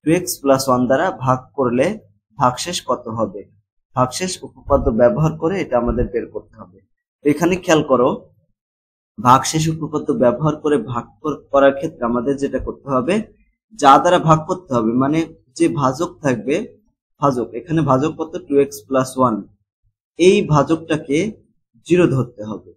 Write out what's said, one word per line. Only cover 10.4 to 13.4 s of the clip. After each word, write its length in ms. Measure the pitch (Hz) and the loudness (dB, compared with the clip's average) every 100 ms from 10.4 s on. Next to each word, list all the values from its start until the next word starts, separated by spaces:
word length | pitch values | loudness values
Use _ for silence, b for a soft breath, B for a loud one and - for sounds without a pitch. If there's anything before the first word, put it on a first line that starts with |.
| 156 147 | -2 -2
করে 220 | 151 143 | 0 0
ভাগ 280 | 110 120 117 _ | -2 -8 -10 _
কর-, 220 | 156 139 _ | -8 -8 _
করার 220 | 139 139 135 | 4 4 2
ক্ষেত্রে 280 | - - 117 | -8 -6 -4
আমাদের 280 | 123 127 135 | -2 -2 -4
যেটা 220 | 139 131 | -4 -4
করতে 280 | 120 - 139 | -8 -12 -4
হবে, 240 | 131 123 214 214 _ | -2 0 -2 -4 _